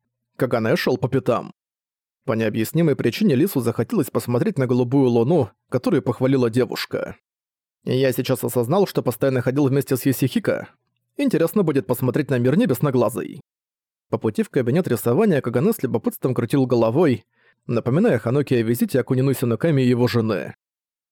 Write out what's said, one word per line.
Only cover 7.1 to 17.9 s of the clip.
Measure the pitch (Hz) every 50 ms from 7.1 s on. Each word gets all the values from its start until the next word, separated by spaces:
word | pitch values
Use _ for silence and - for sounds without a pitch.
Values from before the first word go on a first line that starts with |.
| - - _ _ _ _ _ _ _ _ _ _ _ _ -
"Я | - 127 127 135 131 120
сейчас | - 127 - 131 - -
осознал, | 120 - 127 120 113 160 202 196
что | - - 151 123
постоянно | 131 120 - - 139 131 127
ходил | 117 131 127 143 147
вместе | 131 131 143 143 - 135
с | 123 -
Йосихико. | 143 127 - 139 127 - 233 196 - - - - - _ _ _ _ _ _ _ _ _
Интересно | - 285 262 - 156 165 165 - 214 196
будет | 156 143 135 -
посмотреть | - 123 - 131 127 117 147 143 -
на | 139 123
мир | 120 127 143
небесноглазый". | 190 254 190 - - - 147 127 127 117 107 - 101 - - - - - _ _ _ _ _ _ _ _ _ _ _ _ _
По | - 113
пути | - 113 104 - 220
в | -
кабинет | - 147 120 120 120 180 - -
рисования | 123 107 - 117 120 160 226 214 165 135
Каганэ | - 127 113 123 147 214 226
с | - -
любопытством | 120 113 226 - 240 - - - 139 123
крутил | 123 117 - - 139 131
головой, | 120 127 120 117 113 117 151 185 147 120 104 - _ _ _ _ _ _ _ _
напоминая | - 120 113 - 123